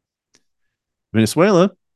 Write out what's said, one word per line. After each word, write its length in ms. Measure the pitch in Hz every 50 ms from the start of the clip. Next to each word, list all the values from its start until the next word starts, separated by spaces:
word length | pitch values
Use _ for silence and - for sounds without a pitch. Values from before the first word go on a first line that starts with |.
| _ _ _ _ _ _ _ _ _ _ _ _ _ _ _ _ _ _ _ _ _ _
Venezuela, 600 | - 110 110 107 - 151 170 208 208 165 180 202 - _ _ _ _